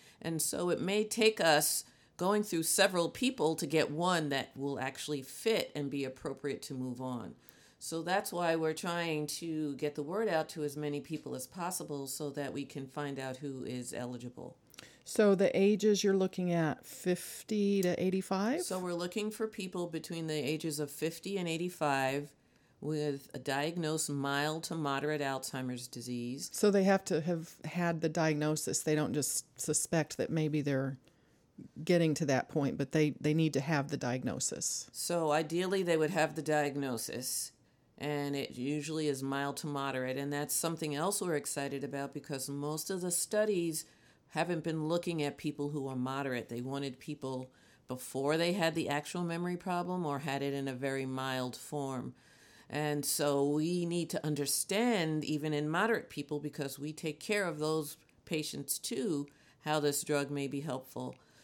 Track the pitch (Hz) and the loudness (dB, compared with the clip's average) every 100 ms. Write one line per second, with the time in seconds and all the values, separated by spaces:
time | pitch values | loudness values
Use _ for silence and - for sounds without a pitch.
0 | - - - 160 - - 180 170 180 208 | -20 -10 -4 -2 0 0 0 2 2 0
1 | 214 233 220 214 165 151 156 - - - | 0 4 4 6 6 6 6 0 -4 -14
2 | _ - 180 208 208 170 160 - 196 185 | _ -2 2 2 2 0 2 6 6 4
3 | 165 - 247 262 156 156 175 160 139 147 | 0 2 0 4 2 2 2 4 4 2
4 | 180 175 147 135 - - 139 139 131 - | 2 2 2 0 -2 -6 -4 -2 -4 -4
5 | - 147 - - 220 220 - 143 143 139 | -4 -4 -6 -4 0 2 0 -4 -4 -2
6 | 135 - - 135 143 123 - 131 127 123 | -4 -4 -6 -6 -6 -6 -6 -6 -6 -6
7 | 127 123 104 - - - - _ - 165 | -6 -6 -8 -14 -20 -20 -20 _ -8 -6
8 | 165 190 208 175 170 165 160 160 180 170 | 0 0 0 0 2 4 2 0 -2 0
9 | 170 156 147 - 170 156 151 135 151 147 | 0 0 -2 -4 -4 -2 -2 -2 -2 -2
10 | 143 196 220 160 156 165 147 139 147 143 | -2 0 2 2 0 -4 -4 -2 -4 -4
11 | 143 151 131 127 - 185 175 180 147 143 | -4 -8 -6 -8 -8 -6 -6 -4 -6 -6
12 | 139 - 147 143 139 143 135 143 135 147 | -6 -6 -4 -4 -4 -4 -6 -8 -8 -6
13 | 143 135 135 131 143 131 - 123 120 - | -4 -4 -6 -6 -6 -6 -6 -6 -6 -6
14 | 123 123 123 - - - _ - - - | -6 -6 -10 -10 -12 -16 _ -20 -20 -18
15 | - - 214 190 196 - 196 214 214 202 | -2 6 6 8 6 6 6 6 6 6
16 | 202 196 190 - 180 170 160 - - - | 6 4 2 2 2 4 2 0 -8 -4
17 | 185 175 - - - 214 202 202 185 - | 0 0 -2 -12 -2 2 4 4 4 2
18 | 185 190 - 190 208 320 349 185 180 175 | 2 2 0 0 2 0 -2 -2 -2 -2
19 | 180 208 214 214 220 220 220 185 170 160 | -2 -2 -4 -2 -4 -4 -6 -4 -4 -4
20 | 160 170 160 151 135 156 165 147 147 - | -6 -4 -2 0 0 0 -2 -2 -4 -2
21 | 160 160 190 196 175 160 180 - 151 139 | -4 -4 -4 -2 0 0 -2 0 0 2
22 | 135 139 151 - _ _ _ _ 151 156 | 2 0 -4 -12 _ _ _ _ -4 0
23 | 151 139 - 131 123 139 151 175 156 156 | 0 -2 -6 -8 -2 0 0 0 0 0
24 | - 143 139 143 151 160 - 165 143 135 | 0 0 0 2 2 -2 -4 -2 0 0
25 | 147 151 139 131 - 135 127 123 123 123 | 0 0 0 -2 -4 -4 -4 -6 -8 -10
26 | 120 123 120 139 - - 208 196 190 190 | -6 -6 -4 -6 -8 2 4 6 6 4
27 | - 165 160 165 165 - 160 175 170 165 | 4 0 0 -2 -4 -10 -6 0 0 2
28 | 160 165 156 147 151 156 - 147 - 151 | 0 2 2 4 2 0 0 0 2 2
29 | 151 151 139 - - - - 156 - 165 | 2 0 0 -2 -6 -6 -2 0 2 0
30 | 151 - - 160 156 151 143 135 135 135 | 0 -2 0 2 2 2 2 2 0 -4
31 | - _ _ _ _ - - - 160 175 | -12 _ _ _ _ -20 -16 -6 2 6
32 | 165 147 156 131 - 160 139 - 139 156 | 6 4 4 2 2 0 0 0 0 2
33 | 151 - 151 156 160 131 131 151 139 - | 2 2 2 4 4 2 2 0 0 -2
34 | 123 127 120 - - - - - - - | -2 -2 -2 -2 -4 -4 -4 -6 -8 -6
35 | - 175 160 151 156 170 185 190 175 165 | -2 0 2 2 2 0 2 2 4 4
36 | 156 170 151 156 147 151 143 139 135 117 | 4 4 2 2 2 2 2 0 -2 -2
37 | - - - - - - _ _ _ - | -4 -6 -4 -4 -6 -10 _ _ _ -8
38 | 147 147 143 143 - 123 131 151 147 160 | -4 -2 -2 -2 -4 -4 -2 -2 -2 -2
39 | 151 131 135 139 143 139 156 143 139 131 | 0 0 -2 -2 -2 -4 -4 -2 -2 -2
40 | 127 131 139 143 147 - 165 165 156 143 | -2 -2 -2 -2 -2 0 -2 -2 -2 0
41 | 175 202 180 151 143 147 139 139 135 139 | 0 0 0 0 -2 -4 -4 -4 -4 -4
42 | 139 143 - 135 135 143 147 156 - 190 | -6 -8 -6 -6 -4 -4 -4 -4 -4 -2
43 | 180 175 - 214 214 190 170 156 - - | 0 0 0 2 4 2 0 -2 -8 -16
44 | - _ _ 156 170 165 160 160 156 170 | -20 _ _ -2 0 0 -2 -2 0 0
45 | 175 165 143 143 151 143 143 147 135 127 | 0 0 -2 -2 -4 -2 -4 -2 -4 -2
46 | 127 135 139 123 110 120 127 139 139 127 | -2 -2 -2 -2 -4 -6 -4 -4 -4 -6
47 | - 147 131 127 127 - - - - 127 | -10 -8 -6 -6 -8 -14 -20 -20 -10 -10
48 | - 131 139 160 170 196 165 160 139 143 | -6 -2 2 2 2 2 2 2 0 -2
49 | 147 180 175 170 175 175 185 175 180 180 | -2 -4 -2 -2 -2 -2 -2 -2 -2 -2
50 | 156 139 151 139 139 139 135 127 135 135 | 0 -2 -2 -2 0 -2 -2 -2 -2 -2
51 | 131 131 131 131 127 - - 147 139 131 | -2 -2 -2 -2 -2 -6 -6 -4 -4 -4
52 | 127 - - - - - - 147 151 147 | -6 -12 -20 -20 -20 -20 -8 -2 0 0
53 | 143 - 147 139 143 147 160 180 170 175 | 0 0 2 4 4 2 2 0 0 0
54 | 165 - 156 147 139 - - 196 247 214 | -2 -2 -2 0 0 0 0 2 4 4
55 | 160 156 - 151 156 147 151 165 220 196 | 2 0 0 -2 0 0 0 2 2 2
56 | - - 143 147 147 - 143 - 147 156 | -2 -8 -6 -6 -6 -6 -6 -6 -8 -6
57 | 160 151 - 208 180 151 151 156 147 - | -6 -4 0 0 0 0 0 0 -2 -8
58 | _ _ - 160 147 143 139 - - 240 | _ _ -6 -4 -4 -6 -6 -6 -4 -4
59 | 240 147 143 - - _ 156 151 147 143 | 0 -2 -4 -12 -20 _ -2 2 2 2
60 | - 147 139 143 139 139 151 127 - - | 0 0 0 -2 -2 -4 -4 -6 -6 -8
61 | 127 127 _ - | -8 -10 _ -20